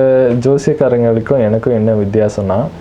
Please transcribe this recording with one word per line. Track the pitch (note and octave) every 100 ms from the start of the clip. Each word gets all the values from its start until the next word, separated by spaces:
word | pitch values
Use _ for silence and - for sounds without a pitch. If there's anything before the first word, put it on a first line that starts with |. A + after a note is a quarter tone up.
| C3 C3 B2+ A#2+ B2+
ஜோசியக்காரங்களுக்கும் | C#3 D#3 D3+ C3 A#2+ A#2 A2+ A2+ C#3 G#2+
எனக்கும் | A2 B2+
என்ன | A#2 A2
வித்தியாசம்னா | A2 G2 G#2+ G#2 G#2 G2 G2 D#3+ -